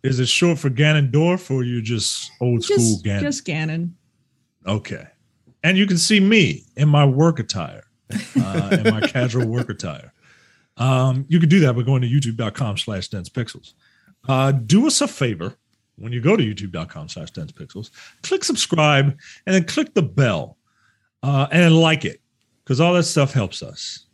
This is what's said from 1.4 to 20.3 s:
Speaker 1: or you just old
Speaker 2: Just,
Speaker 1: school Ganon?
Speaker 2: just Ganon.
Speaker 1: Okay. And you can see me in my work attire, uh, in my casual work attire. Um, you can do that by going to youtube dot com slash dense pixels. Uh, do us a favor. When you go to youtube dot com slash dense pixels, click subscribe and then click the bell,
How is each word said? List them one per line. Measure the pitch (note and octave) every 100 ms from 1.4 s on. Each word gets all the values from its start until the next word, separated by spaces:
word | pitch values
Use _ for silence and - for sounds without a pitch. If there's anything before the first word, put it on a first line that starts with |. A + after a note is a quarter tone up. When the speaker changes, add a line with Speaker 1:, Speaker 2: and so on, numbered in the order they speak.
| F3+
Speaker 1:
or | C3+
you | B2 A#2+
just | A2 A#2 - - - _
old | B2 A#2
Speaker 2:
Just, | A2+
Speaker 1:
school | G4+ A#2 G#2+
Ganon? | G2+ G2+
Speaker 2:
just | C#4+ - -
Ganon. | D#3 D#3 D#3+ E3+ F3 _ _ _ _ _ _ F#2
Speaker 1:
Okay. | G#2 - E2 - _ _ _ _ _
And | D#3+ F#3+
you | G3+
can | F3
see | - G#3+
me | G3 A3 C3+ - _ -
in | D3+
my | D3 C#3+
work | C3 E3 C#3+
attire, | G#2+ - E2+ F2+ _ _ _ G#3+ - C4+
uh, | F#3+ F3+ - F#3
in | D#3
my | G#3+
casual | - C3+ B2 A#2+ A#2
work | A#2+ A#2+
attire. | G2+ E2+ C#2+ - _ _ _ _ _ _ -
Um, | B2+ C3 C3 B2+ C#3+
you | E3+
can | D#3+
do | F#3
that | C#3+ A#2+
by |
going | A#2+ C3+
to | A#2+
youtube | C#3+ B2+ A2+
dot | A2
com | - A#2 G2+
slash | - G2 -
dense | G2 E2+
pixels. | - A2+ - - _ _ _ _ _ -
Uh, | C3 C3+
do | C#3 G#2+ F#3+ D4+
us | -
a | C#4+
favor. | - B2+ F2+ F2 - _ _ _ _
When | A2+
you | B2
go | B2 G#3+
to |
youtube | A2+ G2+ G2
dot | F2 D#2+
com | E2 D2+
slash | - D#2+
dense | - D#2
pixels, | - D2 F#2+ A2 - - _
click | - F#4+
subscribe | - B3+ - E3+ D3+ C#3 C#3+ C#3 - - -
and | F#3+
then |
click | E3+ - D4+ A3
the |
bell, | C3+ - B2+